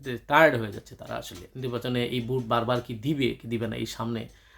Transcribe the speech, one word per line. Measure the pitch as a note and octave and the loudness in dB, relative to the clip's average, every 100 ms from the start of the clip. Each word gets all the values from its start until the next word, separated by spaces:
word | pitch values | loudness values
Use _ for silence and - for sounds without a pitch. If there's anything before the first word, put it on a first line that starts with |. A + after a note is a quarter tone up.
যে | C3 A#2+ | -10 -8
টায়ার্ড | - D3 D#3+ B2 | 4 8 8 6
হয়ে | G#2+ | -2
যাচ্ছে | G#2+ - - | -8 -14 -16
তারা | - | -10
আসলে। | A2+ - - - C3 | -10 -10 -14 -16 -10
নির্বাচনে | C3 A#2+ B2+ B2 | -6 -4 -2 0
এই | A#2+ B2+ | 0 -2
ভোট | A#2 C3 A2+ | -2 -2 0
বারবার | A#2 A2+ B2 | 0 2 0
কি | A#2+ | -2
দিবে | A2+ C3+ D3 A#2+ | -4 -2 2 2
কি | A#2+ A#2 | 0 -4
দিবে | A#2 A2+ | -4 -2
না | A#2+ | -4
এই | A2+ | -6
সামনে, | - A#2 A2+ A#2 - - | -4 -4 -4 -8 -16 -20